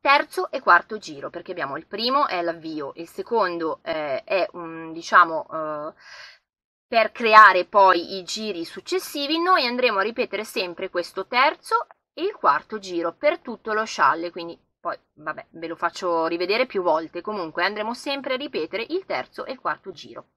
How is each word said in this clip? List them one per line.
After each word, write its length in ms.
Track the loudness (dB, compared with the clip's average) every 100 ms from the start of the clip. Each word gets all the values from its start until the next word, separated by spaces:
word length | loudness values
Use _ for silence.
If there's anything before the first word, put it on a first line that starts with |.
terzo 500 | 4 2 2 -4 -6
e 100 | -4
quarto 380 | 4 4 4 -12
giro, 320 | -12 -12 -12
perché 220 | -12 -12
abbiamo 240 | -8 -6 -8
il 100 | -10
primo 400 | -6 0 0 0
è 160 | -2
l'avvio, 500 | -4 -6 -8 -8 -10 -12
il 120 | -14
secondo, 680 | -12 -4 0 0 -2 -4 -6
eh, 420 | -6 -6 -4 -6
è 240 | -2 -2 -2
un, 400 | -4 -12 -12 -12
diciamo, 540 | -12 2 4 6 2 -6
eh, 460 | -8 -6 -8 -10 -14 -20 -20 -20 -20 _ _ _ _ _
per 240 | 0 0
creare 520 | 0 8 12 12 10
poi 520 | 2 6 6 6 0 -10
i 80 |
giri 400 | -8 -8 -6 -6
successivi. 760 | -8 -12 -6 -6 -4 -6 -2 0
Noi 260 | 2 2
andremo 360 | 2 0 0 2
a 20 |
ripetere 400 | -2 -2 -4 -4
sempre 480 | -6 -4 -6 -6 -6
questo 360 | -4 -6 -8 -4
terzo 600 | 2 2 2 -2 -2 -2 -16 _ -6
e 40 |
il 120 | -6
quarto 440 | 0 2 2 -2 -12
giro 340 | -6 -4 -4
per 260 | 0 0 0
tutto 340 | -8 -12 -4
lo 100 | -4
scialle, 460 | -4 2 2 2 -4
quindi 280 | -10 -12 -14 _ _
poi, 180 | -10 -10 _
vabbè, 340 | _ -12 -12 -14
ve 160 | -14 -12
lo 100 | -4
faccio 500 | -6 -4 -2 0 0
rivedere 380 | -2 -2 0
più 160 | 0 0
volte, 400 | 0 0 -2 -10
comunque 420 | -8 -6 -6 -2
andremo 300 | -2 -2 -6
sempre 420 | -6 -6 -6 -4
a 20 | -6
ripetere 480 | -4 -6 -6 -6 -4
il 160 | -6
terzo 400 | -4 -6 -6 -10
e 80 | -12
il 80 | -8
quarto 300 | -6 -6 -10
giro. 400 | -16 -16 -18 -20